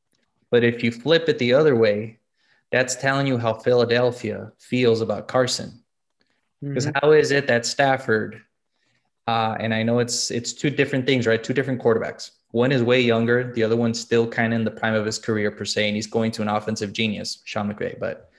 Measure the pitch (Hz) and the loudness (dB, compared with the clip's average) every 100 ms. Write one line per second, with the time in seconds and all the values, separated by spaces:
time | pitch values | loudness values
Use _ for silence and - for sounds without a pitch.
0 | _ _ _ _ _ 120 117 120 117 - | _ _ _ _ _ 2 2 2 -2 -2
1 | 143 165 165 147 120 131 156 117 110 104 | 2 2 2 0 2 4 4 4 2 2
2 | 117 - _ _ _ _ _ 120 131 - | -4 -12 _ _ _ _ _ -2 -2 -2
3 | 135 139 139 123 113 110 127 123 117 120 | -2 0 0 0 -2 -2 0 2 2 2
4 | 123 120 107 98 107 - - 123 120 113 | 0 -2 -6 -8 -12 -18 -6 0 2 2
5 | 107 101 - 127 123 - - - _ _ | 0 -4 -2 0 0 -2 -8 -16 _ _
6 | _ _ _ _ _ _ 143 139 147 143 | _ _ _ _ _ _ -8 -4 -2 2
7 | 147 147 135 143 131 120 - - 139 131 | 4 6 4 2 2 0 0 0 2 2
8 | - 110 107 113 - _ _ _ _ _ | 0 -2 -2 -10 -20 _ _ _ _ _
9 | _ _ - 113 110 110 110 110 113 120 | _ _ -4 0 0 -2 -2 -2 0 0
10 | 120 - - 120 - - 151 135 135 135 | 0 -4 -4 -6 -6 -4 -2 0 0 0
11 | 123 135 113 113 - 135 127 123 123 110 | 0 2 2 0 0 -2 -2 0 2 2
12 | - - - _ _ 113 127 135 117 127 | -2 -10 -16 _ _ 0 2 2 4 4
13 | 120 113 117 123 123 117 113 117 117 113 | 4 2 2 0 0 -2 0 2 0 -2
14 | - 117 113 120 113 117 110 - 113 110 | 0 2 2 0 0 0 -2 -2 -2 0
15 | 107 110 - 107 104 104 101 - 107 104 | -2 -4 -2 -2 -2 -4 -6 -2 -2 -2
16 | 110 113 110 113 107 107 110 107 104 107 | -4 -2 -2 -2 -2 -2 -4 -6 -6 -2
17 | 110 98 - - - 110 104 104 95 - | -4 -4 -8 -12 -10 -6 -6 -6 -8 -6
18 | 104 - - | -8 -8 -14